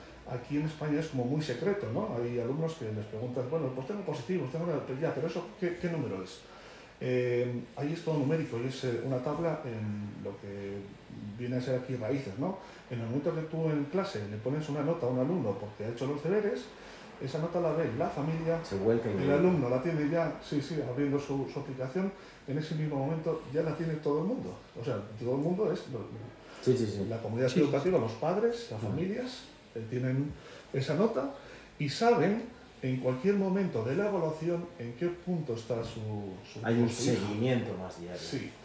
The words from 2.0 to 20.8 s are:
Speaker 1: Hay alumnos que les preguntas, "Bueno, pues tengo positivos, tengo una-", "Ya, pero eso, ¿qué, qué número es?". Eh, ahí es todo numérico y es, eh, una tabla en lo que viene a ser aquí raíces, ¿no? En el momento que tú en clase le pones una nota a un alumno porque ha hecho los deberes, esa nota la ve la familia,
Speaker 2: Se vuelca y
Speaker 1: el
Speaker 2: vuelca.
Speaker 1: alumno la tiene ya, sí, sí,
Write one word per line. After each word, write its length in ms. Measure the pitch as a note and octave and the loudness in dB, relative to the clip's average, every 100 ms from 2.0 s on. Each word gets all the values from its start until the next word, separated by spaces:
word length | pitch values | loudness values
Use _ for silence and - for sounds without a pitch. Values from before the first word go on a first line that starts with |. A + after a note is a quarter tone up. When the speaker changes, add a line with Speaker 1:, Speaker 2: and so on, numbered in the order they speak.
| A3 A#2+ | -2 -2
Speaker 1:
Hay 180 | A#2+ A#2+ | -2 0
alumnos 340 | A#2 D3 E3 - | 0 0 -2 -4
que 100 | A2 | -4
les 200 | G#2+ G#2+ | -4 -4
preguntas, 440 | A2 B2 B2+ B2 | -6 -4 -4 -2
"Bueno, 180 | E3 C3 B2+ | 0 -2 -4
pues 120 | C#3 | -4
tengo 140 | G#3 | -4
positivos, 500 | F3+ C3+ - F#3 C3 | -4 -4 -2 -2 0
tengo 140 | D#3+ F3 | -2 0
una-", 360 | C#3+ - C3 | -2 -2 -2
"Ya, 120 | D#3 - | -2 0
pero 120 | E3 | -2
eso, 160 | F3+ - - | -2 -6 -2
¿qué, 180 | F3 - | -2 0
qué 80 | F3 | -2
número 320 | D#3+ A2+ F#2+ | 0 -2 -4
es?". 160 | F#2 - - - - - - - | -8 -12 -16 -18 -18 -18 -18 -4
Eh, 600 | B2+ B2+ B2 B2 B2 A#2+ - - | 2 4 4 4 2 -2 -6 -4
ahí 160 | D3 | -2
es 120 | E3 - | -2 0
todo 120 | D3 | 2
numérico 400 | C3+ D#3+ C3+ A#2 | 4 2 0 -2
y 40 | C3 | -2
es, 160 | - C3 | -2 -2
eh, 160 | A#2 | 0
una 140 | C3+ B2+ | 0 0
tabla 420 | D3+ D3+ E3+ D3+ B2+ | 0 0 0 0 -4
en 580 | A2+ G#2+ G#2 G#2 G#2 | -4 -4 -4 -6 -6
lo 80 | G2+ G2 | -8 -8
que 380 | G2+ G2 G2+ G2+ G2+ - - - G#2+ G#2+ | -8 -8 -6 -8 -10 -14 -16 -12 -10 -6
viene 200 | B2 B2+ | -2 -2
a 40 | |
ser 180 | C3 B2+ | 0 0
aquí 160 | - B2+ | 0 -4
raíces, 420 | G#2+ C#3 G2+ G2+ | 0 -2 -2 -4
¿no? 200 | E3 G3+ - - - | -2 -4 -8 -16 -8
En 100 | A#2+ | -6
el 80 | A2+ | -2
momento 260 | C3+ E3+ D#3 | 0 0 -2
que 60 | |
tú 280 | D#3 D#3+ D#3+ | -2 0 2
en 140 | D3 C#3 | 2 2
clase 360 | F#3 F#3+ G#2+ G#2 | 0 0 -2 -4
le 80 | G#2+ | -4
pones 320 | B2+ D3+ D3+ | -2 0 0
una 140 | D3 | 0
nota 240 | C#3+ E3 B2 | 0 2 2
a 20 | |
un 100 | B2+ | 2
alumno 320 | C3+ F3+ A2+ G2 | 2 2 0 -2
porque 240 | G#2 - | -6 -6
ha 60 | A2 | -6
hecho 160 | A#2 C3+ | -2 -2
los 160 | D3 | -2
deberes, 380 | D#3+ G#3 G#3 B3 - - - - - - | 2 2 2 0 -6 -14 -16 -16 -16 -8
esa 180 | C3 D#3 | -4 -2
nota 200 | E3+ F3 | 0 2
la 140 | E3 | 2
ve 160 | D3+ D3 A#2 | 2 2 2
la 100 | F3 | 0
familia, 540 | - D#3+ D#3+ E3 E3 | 0 0 0 2 0
Speaker 2:
Se 140 | - G2 | 0 2
vuelca 300 | G#2 A#2 A2+ | 4 4 4
y 20 | |
Speaker 1:
el 60 | G2+ | 2
Speaker 2:
vuelca. 180 | C3+ D3 | 4 6
Speaker 1:
alumno 340 | F3+ E3+ A#2+ | 8 6 4
la 120 | B2+ | 2
tiene 260 | E3+ D#3 D3 | 2 2 4
ya, 300 | E3 D#3 - | 4 2 -2
sí, 200 | - D3 | -2 -2
sí, 180 | - D#3 | 0 -2